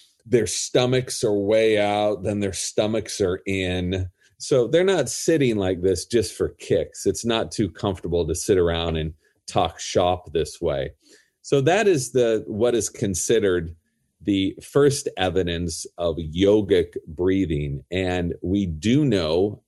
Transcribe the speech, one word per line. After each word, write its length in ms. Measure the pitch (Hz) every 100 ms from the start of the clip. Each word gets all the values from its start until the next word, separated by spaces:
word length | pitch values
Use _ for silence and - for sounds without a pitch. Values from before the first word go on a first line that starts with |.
| _ _ 117
their 220 | 117 101
stomachs 760 | - - 139 123 127 127 -
are 100 | 117
way 460 | 104 98 110 110 107
out, 440 | 104 104 104 107
then 160 | 101 104
their 140 | 101
stomachs 680 | 95 - - 107 110 101 -
are 220 | 95 92 -
in. 640 | 98 92 90 90 92 92 - _ -
So 300 | - 135 113
they're 160 | 165
not 260 | 185 185 123
sitting 480 | - - 165 131 107
like 240 | 92 90
this 240 | 92 90 -
just 300 | 117 98 -
for 140 | 92
kicks. 560 | - - 98 76 - 101
It's 200 | 92 117
not 260 | 113 82
too 180 | - 101
comfortable 580 | - 104 92 90 85 82
to 80 | -
sit 220 | - 95
around 380 | 85 82 85 80
and 180 | 78 78 _ _ -
talk 320 | 107 85 -
shop 520 | - - 90 90 -
this 300 | 80 76 -
way. 300 | 82 69 69 - _ - _ _
So 200 | - 143
that 260 | 135 190 208
is 240 | 160 131
the, 320 | 131 120 110 107
what 280 | 104 120 120
is 140 | -
considered 840 | - 107 92 - 113 101 90 82 82 _ _ _ _
the 340 | - 98 95 -
first 460 | - 143 143 135 - -
evidence 680 | 92 87 87 85 87 80 - -
of 200 | 85 80
yogic 800 | 78 82 98 107 98 95 85 - -
breathing. 760 | 76 90 95 92 76 73 69 -
And 440 | 90 92 90 85 -
we 240 | 87 98 95
do 400 | 78 104 131 147
know, 580 | 101 78 85 104 104